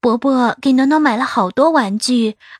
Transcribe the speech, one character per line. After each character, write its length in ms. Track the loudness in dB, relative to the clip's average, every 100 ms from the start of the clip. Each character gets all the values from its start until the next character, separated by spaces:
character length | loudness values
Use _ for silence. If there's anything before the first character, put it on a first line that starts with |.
伯 160 | 0 0
伯 400 | 0 0 0 -2
给 120 | 0
暖 160 | 2 2
暖 140 | 2
买 140 | 0 -2
了 80 |
好 260 | -4 -2 -2
多 200 | 2 2
玩 280 | 2 -2 -4
具， 400 | -2 0 0 -4 -18 -4